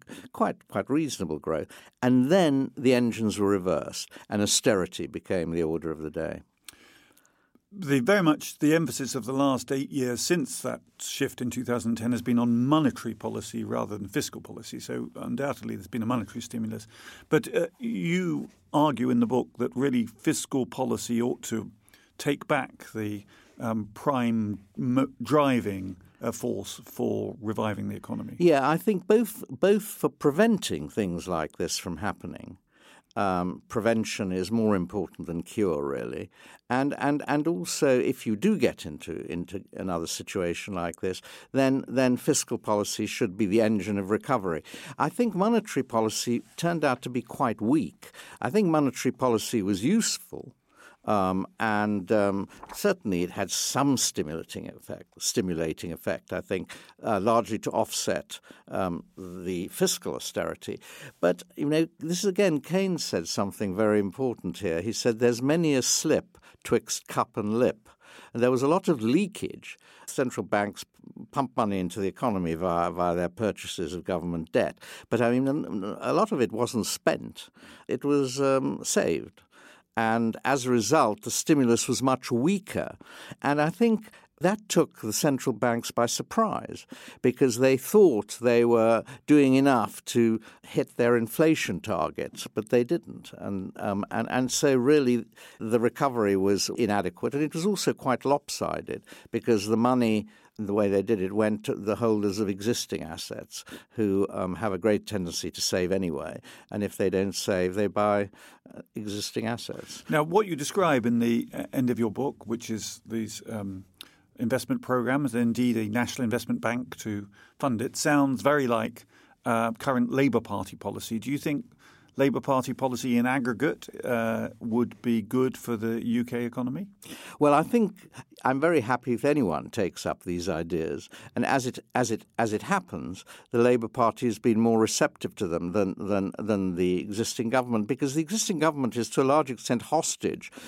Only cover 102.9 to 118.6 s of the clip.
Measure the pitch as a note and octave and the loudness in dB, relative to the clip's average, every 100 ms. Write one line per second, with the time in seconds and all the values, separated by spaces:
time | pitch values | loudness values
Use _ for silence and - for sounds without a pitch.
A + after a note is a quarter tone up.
102.9 | D#2 D#2+ E2 - - - - - - - | -8 -8 -10 -10 -12 -12 -16 -16 -18 -10
103.9 | - G#2 G2 - G2+ F#2 E2+ A2 F#2 A2 | -2 2 2 0 -2 -4 -4 -4 0 2
104.9 | G#2 - G2+ E2+ D#2 F2+ - - F#2 F2+ | 2 0 -6 -4 -6 -8 -6 -2 0 0
105.9 | F#2+ F2+ C#2+ D#2+ - - - - G#2 G2+ | 0 -2 -4 -8 -12 -16 -20 -10 -6 -4
106.9 | - G2 F#2+ G2 - - F#2 F#2 G2 G2+ | 0 0 2 0 -2 0 2 2 0 0
107.9 | G#2+ G#2 G2+ G2+ - - - - - - | 2 2 2 0 -8 -20 -20 -20 -20 -14
108.9 | A#2 G#2 G#2 - - A2 A#2 - - - | -10 -6 -6 -6 -4 -4 -4 -8 -12 -14
109.9 | - - D#3 D#3 F#3+ G3+ C#3+ C#3+ G3+ E3+ | -12 -2 0 2 2 0 -2 -4 0 2
110.9 | C3 A#2+ A#2+ A#2+ A#2 - - - C3+ B2 | 4 2 2 2 0 -2 -8 -6 -2 0
111.9 | A2+ A2+ A2 C3+ - G#2+ A#2 - A2 - | 0 0 0 -4 -4 -8 -8 -6 -8 -8
112.9 | - - A2+ G#2+ - - A2 G2+ F#2+ - | -14 -8 -8 -6 -10 -10 -8 -8 -10 -14
113.9 | - - _ _ - A#2 B2+ - A#2+ - | -20 -20 _ _ -6 -2 0 -2 -4 0
114.9 | B2+ A#2+ C#3 C#3 A#2 A#2 A2+ B2 A2+ G#2+ | 0 2 0 0 0 0 2 2 2 0
115.9 | A#2 A#2+ - A#2 A#2 - A#2+ A2+ A#2+ B2 | -2 -2 -2 -2 -2 -2 -4 -2 -2 -6
116.9 | - A2 G2+ G2+ - - - C#3+ A#2 C3+ | -10 -8 -8 -8 -18 -20 -4 -2 -2 -4
117.9 | - D#3 D3 C#3 A#2+ C3 D3 | -2 2 4 4 2 4 4